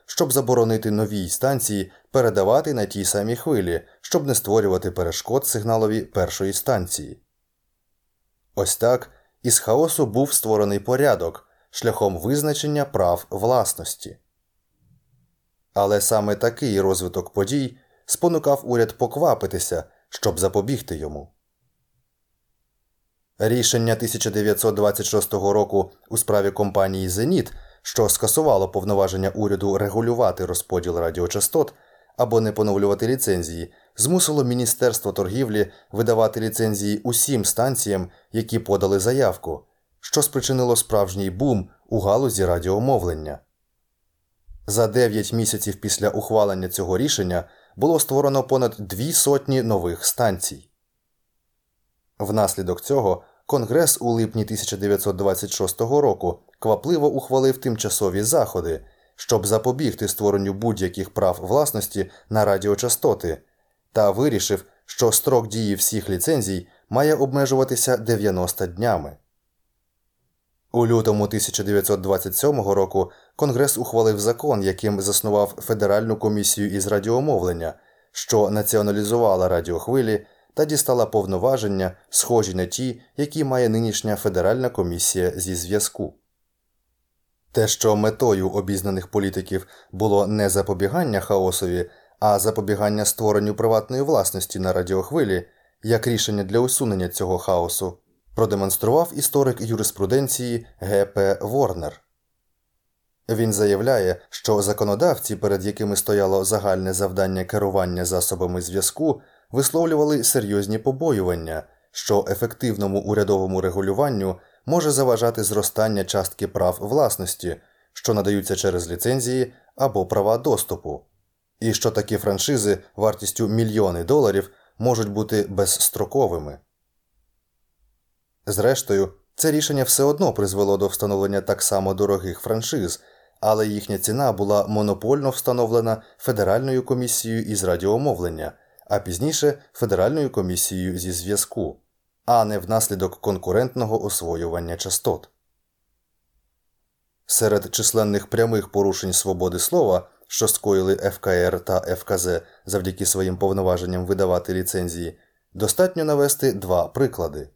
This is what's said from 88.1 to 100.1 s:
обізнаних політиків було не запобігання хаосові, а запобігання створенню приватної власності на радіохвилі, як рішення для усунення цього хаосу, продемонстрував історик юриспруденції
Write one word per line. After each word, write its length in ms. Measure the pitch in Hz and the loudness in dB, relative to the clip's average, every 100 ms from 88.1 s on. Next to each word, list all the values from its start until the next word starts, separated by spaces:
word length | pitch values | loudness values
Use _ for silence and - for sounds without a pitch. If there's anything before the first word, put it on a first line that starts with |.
| 110 123 98 92 | 2 2 2 0
обізнаних 600 | 101 95 98 101 95 90 | -2 -2 -2 -2 -4 -2
політиків 560 | 104 98 95 90 95 - - - | -2 -2 -4 -6 -8 -8 -20 -12
було 340 | 92 107 101 98 | -2 2 2 2
не 220 | 107 101 | 2 2
запобігання 720 | 98 98 90 98 160 156 101 | 2 0 0 0 0 0 -2
хаосові, 680 | - 98 92 90 92 87 87 _ _ - | 0 2 2 0 -2 -2 -4 _ _ -2
а 180 | 107 101 | 2 2
запобігання 640 | 107 110 98 101 104 104 | 2 -2 -2 0 0 0
створенню 500 | 104 - 107 104 104 | -2 0 2 2 0
приватної 480 | 104 113 110 107 127 | 0 2 2 0 -4
власності 560 | 139 135 92 95 - 95 | 2 2 2 -4 -6 -4
на 140 | 92 | 0
радіохвилі, 760 | 87 90 95 92 160 113 92 - _ _ _ | 0 0 -2 0 0 0 0 -4 _ _ _
як 240 | 107 117 120 | 0 0 0
рішення 380 | 110 - 104 | -2 -2 -2
для 140 | 95 117 | 0 0
усунення 500 | 127 - 120 95 90 | 2 0 0 -2 -2
цього 300 | - 92 90 | -4 -2 -2
хаосу, 600 | - 90 85 - 95 90 _ _ _ | 0 0 0 -4 -6 -8 _ _ _
продемонстрував 760 | - 110 101 95 - 110 143 170 | -2 0 0 0 0 2 2 2
історик 460 | - - 143 131 120 | -2 0 2 2 0
юриспруденції 1080 | 110 113 214 - 98 | -4 -2 -2 -2 0